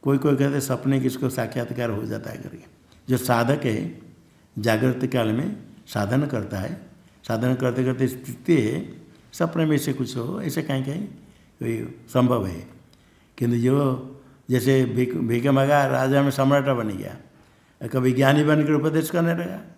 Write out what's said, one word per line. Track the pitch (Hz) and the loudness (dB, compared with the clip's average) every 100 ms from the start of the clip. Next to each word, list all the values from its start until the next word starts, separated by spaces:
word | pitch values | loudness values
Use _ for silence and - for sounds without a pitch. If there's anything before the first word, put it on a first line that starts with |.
कोई | 135 139 | 2 2
कोई | 139 - | 2 2
कहते | 139 143 | 2 0
सपने | 131 127 139 135 | -2 -2 0 0
किसको | 131 123 131 | 0 -2 -4
साक्षात्कार | 123 113 127 117 123 120 | -2 -4 -4 -6 -4 -4
हो | 104 110 | -4 -6
जाता | 107 110 | -8 -10
है | 120 | -12
करके। | - - - _ _ - - | -14 -16 -20 _ _ -20 -2
जो | 127 | -2
साधक | 127 120 117 143 131 | 2 0 2 0 0
है, | 107 - - - - _ _ _ - | -2 -4 -10 -20 -20 _ _ _ -4
जागृत | 110 110 127 123 127 | 0 2 2 0 -2
काल | 127 113 | 0 0
में | 113 170 208 - - - | 0 -2 -6 -14 -20 -8
साधन | 107 101 127 143 | -4 0 0 0
करता | 123 98 101 | -4 -6 -6
है, | 95 170 - - - _ - | -6 -8 -14 -20 -20 _ -6
साधन | 113 123 127 | -2 0 0
करते | 127 120 | 0 0
करते | 127 127 131 | -2 0 -2
स्थिति | 127 - - - 160 | -2 -12 -10 2 2
है, | 110 139 - - - - - | 2 -2 -6 -14 -20 -20 -20
सपने | - 165 165 156 | -4 -2 0 2
में | 151 | 2
से | - | 0
कुछ | 131 123 127 | -4 -4 -4
हो, | 117 - | -6 -6
ऐसे | 165 165 | -6 -6
कहीं | 151 135 | -4 -4
कहीं | 131 156 208 - - - _ _ | -4 -6 -8 -14 -20 -20 _ _
कोई | 117 113 - 85 - | -6 -6 -8 -12 -2
संभव | 127 123 120 95 | 2 4 4 0
है। | 82 - - - _ _ _ _ - | -6 -14 -20 -20 _ _ _ _ -4
किंतु | 117 117 | 0 2
जो | 123 135 139 127 - - - - - | 4 4 2 0 -6 -18 -20 -20 -2
जैसे | 127 127 135 127 | 0 4 4 4
भीख, | 113 123 160 | 2 0 0
भीख | 120 120 135 | 0 0 2
मगा | 135 135 147 135 | 2 4 4 4
राजा | 127 131 139 | 2 2 2
में | 139 | 2
सम्राट | 139 135 143 139 | 2 4 4 2
बन | 123 110 95 | 0 -2 -6
गया, | 98 - - _ _ _ _ _ 120 | -10 -12 -20 _ _ _ _ _ -6
कभी | 131 127 | 0 0
ज्ञानी | 127 135 147 | 4 4 4
बनकर | 147 151 147 | 4 4 4
उपदेश | 151 156 156 160 | 2 2 0 -2
करने | 175 165 | 0 0
लगा, | 170 175 - - | 0 -4 -8 -14